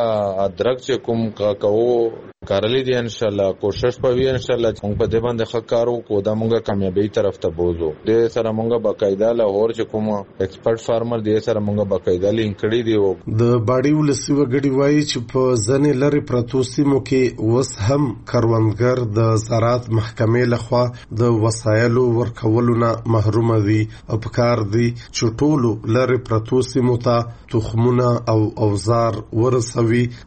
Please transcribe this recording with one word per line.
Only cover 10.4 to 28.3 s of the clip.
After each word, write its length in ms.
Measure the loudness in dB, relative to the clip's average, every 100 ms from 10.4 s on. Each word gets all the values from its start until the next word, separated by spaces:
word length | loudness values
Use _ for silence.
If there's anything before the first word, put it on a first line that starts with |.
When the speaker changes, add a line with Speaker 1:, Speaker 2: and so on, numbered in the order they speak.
Speaker 1:
ایکسپرټ 380 | -6 -2 -2 -2 0
فارمر 320 | -2 -2 -2
دی، 220 | 0 0
سره 200 | 0 -2
مونږه 240 | 0 -2 0
باقاعده 420 | -2 0 0 0
لینک 300 | 0 -2 -2
کړي 200 | -2 0 0
دی. 100 | 2 2 -2 -4 0
Speaker 2:
د 20 | 2 2 2
باړې 240 | 2 2
ولسي 380 | 2 2 0 0
وګړي 380 | 0 2 0 0
وایي 320 | 2 2 2
چې 160 | 0 -4 -4
په 100 | 0 2 2 2
ځینې 260 | 2 2 2
لرې 180 | 2 0 0
پرتو 340 | -2 0 -2
سیمو 360 | -2 0 2 2 2
کې 140 | 2 0 0
اوس 320 | 0 0 0 -2 0
هم 160 | 2 0 -4 -4
کروندګر 640 | 0 2 2 2 2 0 0 0 0
د 180 | 2 2 0
زراعت 440 | 0 0 0 -2
محکمې 540 | -2 -2 -2 0 2 2
لخوا 320 | 0 0 0 0 -4 -8
د 100 | -2
وسایلو 840 | 2 2 0 0 0 2 2 2 2 2
ورکولو 560 | -2 -2 0 2 2
نه 160 | 2 0 -2 0
محرومه 520 | 0 2 2 2 2 2
دي 160 | 2 0 -6 -8
او 80 | -6
په 120 | -4 0
کار 200 | 0 2 0
دي 140 | 0 0 -2 -10
چې 120 | -4 -2 0
ټولو 300 | 0 2 0 -2 -2
لرې 240 | 0 2 0 0
پرتو 320 | -4 0 0
سیمو 360 | 0 0 0 0
ته 200 | 0 0 -2 -8 -6
تخمونه 580 | -4 -2 0 2 2 2 0
او 120 | 0